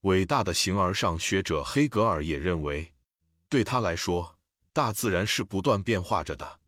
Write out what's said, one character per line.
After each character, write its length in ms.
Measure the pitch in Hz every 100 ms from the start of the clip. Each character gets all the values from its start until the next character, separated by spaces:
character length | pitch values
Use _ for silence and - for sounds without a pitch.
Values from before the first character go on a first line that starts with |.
伟 240 | 98 95
大 180 | 92 139
的 100 | 98
形 240 | 82 - 98
而 160 | 90
上 240 | 98 101 82
学 240 | - 95
者 220 | 90 78
黑 240 | - 139 147
格 160 | 107
尔 200 | 113 82
也 140 | 78 73
认 240 | 85 85
为， 320 | 73 73 80 _ _ _ _ _ _
对 140 | 131
他 160 | 107 127
来 160 | 101
说， 420 | 85 - 87 85 _ _ _ _
大 220 | - 127
自 160 | 104 113
然 160 | 87
是 180 | 104 -
不 180 | 104 98
断 200 | 135 104
变 200 | 95 101
化 220 | 90 98
着 120 | 76
的。 240 | 69 76 -